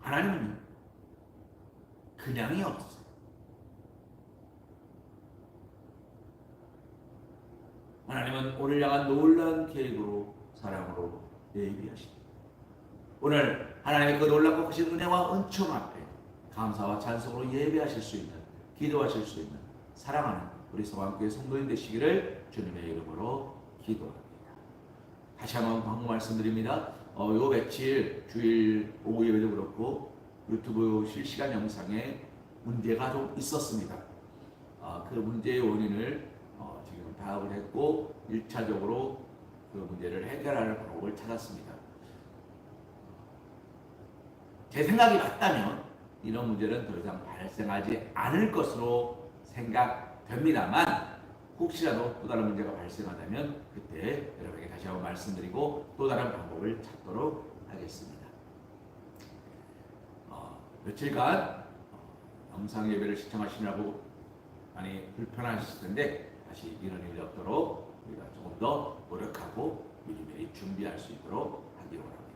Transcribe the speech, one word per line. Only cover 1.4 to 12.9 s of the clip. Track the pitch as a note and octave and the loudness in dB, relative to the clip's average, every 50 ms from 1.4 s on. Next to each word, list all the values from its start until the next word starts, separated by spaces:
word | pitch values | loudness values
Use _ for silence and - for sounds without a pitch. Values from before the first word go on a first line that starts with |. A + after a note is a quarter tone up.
| - - - - - - - - - - - - - - - | -20 -20 -20 -20 -20 -20 -20 -20 -20 -20 -20 -20 -20 -20 -18
그냥이 | - - C3+ B2+ A#2 A2+ A#2 D#3+ F#3 | -10 -6 -4 -2 -2 0 0 0 0
없어요. | G3 - - - - - - - - - - - - - - - - - - - - - - - - - - - - - - - - - - - - - - - - - - - - - - - - - - - - - - - - - - - - - - - - - - - - - - - - - - - - - - - - - - - - - - - - - - - - - - - - - - - - - - - - - - - - | 0 -2 -4 -6 -10 -14 -16 -20 -20 -20 -20 -20 -20 -20 -20 -20 -20 -20 -20 -20 -20 -20 -20 -20 -20 -20 -20 -20 -20 -20 -20 -20 -20 -20 -20 -20 -20 -20 -20 -20 -20 -20 -20 -20 -20 -20 -20 -20 -20 -20 -20 -20 -20 -20 -20 -20 -20 -20 -20 -20 -20 -20 -20 -20 -20 -20 -20 -20 -20 -20 -20 -20 -20 -20 -20 -20 -20 -20 -20 -20 -20 -20 -20 -20 -20 -20 -20 -20 -20 -20 -20 -20 -20 -20 -20 -20 -20 -20 -20 -20 -20 -20 -20 -20 -20 -20 -20 -20 -10
하나님은 | - B2+ C3 B2+ B2+ C3 C3 C3 C3+ C3+ - | -6 -4 -4 -2 -2 -2 -2 -2 -4 -2 -2
우리를 | C#3 C#3 D3 D3 C#3+ | 2 4 4 6 6
향한 | C#3+ C#3 C#3 C#3 C3+ | 6 4 4 4 4
놀라운 | C#3 C#3+ D#3 D#3+ E3 E3+ E3 E3 D#3+ D#3+ D#3+ - - | 4 8 12 12 12 12 10 4 2 2 0 -2 -2
계획으로, | C#3+ C3 B2 A2+ G#2 G#2 G2+ G2+ G2+ G2+ - - - - - - | -2 -2 -2 0 -2 -2 -2 -2 -4 -4 -6 -10 -16 -18 -20 -18
사랑으로 | - - G2+ F#2+ F#2 F2+ F2+ F2+ F2+ F2 F2 - - - - - - - - - | -10 -8 -6 -6 -6 -6 -6 -4 -4 -4 -4 -6 -10 -14 -16 -18 -20 -20 -10 -4
예비하십니다. | G2+ G2+ G2 G2+ G2 G2+ - - - - - - - - - - - - - - - - - - - - - | -4 -2 -2 -2 -4 -6 -8 -10 -10 -14 -16 -18 -18 -20 -20 -20 -20 -20 -20 -20 -20 -20 -20 -20 -20 -20 -20